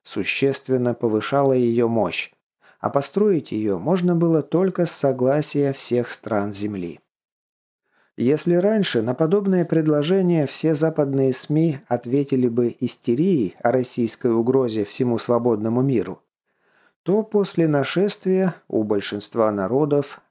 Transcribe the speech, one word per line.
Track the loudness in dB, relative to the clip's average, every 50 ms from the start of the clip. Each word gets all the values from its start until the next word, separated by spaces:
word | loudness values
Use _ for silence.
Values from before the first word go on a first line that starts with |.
существенно | -18 -10 -8 -6 -4 -4 -2 0 0 0 0 -2 -4 -2 -2 0 0 -2 -2
повышала | -2 -2 0 0 0 -2 0 0 2 2 2
её | 2 2 2 2 2 2 0
мощь, | 2 2 0 -2 -2 -4 -6 -10 -10 _ _ _ _ _ _ _ _ _ -6
а | -4 -2
построить | -2 -2 -2 -2 0 2 2 2 2 0 -2 -4
её | -4 -2 -2 0 -2 -2
можно | 0 0 0 2 2 2 2
было | 2 2 2 2 0
только | 0 0 0 0 0 0 0 0 -2
с | -2
согласия | -2 0 0 0 0 2 2 2 2 0 0 -2 0 0 0 0
всех | -2 -4 -4 -2 0 -2 -2 -2
стран | -6 -10 -6 -4 -2 -2 -2 -2
Земли. | -4 -6 -6 -6 -6 -6 -8 -8 -10 -14 _ _ _ _ _ _ _ _ _ _ _ _ _ _ _ _ _ _ _ _ _ _ -6
Если | -2 0 0 2 2 2 0 2
раньше | 2 2 2 2 2 0 0 0 -2
на | 0 -2 -2
подобное | 0 0 2 2 0 2 2 0 0 0
предложение | 2 0 0 2 2 2 0 2 0 0 2 2 2 2 2 0
все | -2 -2 -2 0 0 0
западные | 2 0 0 0 0 0 0 2 2 2 2
сми | 0 -2 -2 0 2 2 2 2 0 -2 -4 -4
ответили | -4 -4 -2 -2 0 0 0 0 0 2 2 2
бы | 2 2 0 0 -2 -2
истерией | -4 -4 -6 -4 -2 -2 0 2 2 2 2 2 0 -2 -4 -2
о | -2 0
российской | 2 0 0 -2 -2 -2 -2 -2 -2 -2 0 0
угрозе | 2 2 2 2 2 2 0 0 -2 -4 -4
всему | -4 -2 -2 -2 0 -2 -2
свободному | 0 0 0 2 2 0 0 0 0 -2 0 0
миру, | 0 0 0 0 -2 -4 -8 -14 _ _ _ _ _ _ _ _ _ _ _ _ _ _ _ _ -4
то | -2 0 0
после | 0 0 0 -2 0 0 0 0 2 2
нашествия | 2 0 0 0 0 0 0 0 -2 -4 -2 0 0 2 0 0 -2 -6 _ -4
у | -2 -2 0
большинства | 0 0 -2 -2 -4 -8 -8 -8 -6 -2 0 0 0
народов | 0 -2 -2 0 0 0 0 2 0 0 -2 -4 -10 -20 _ -6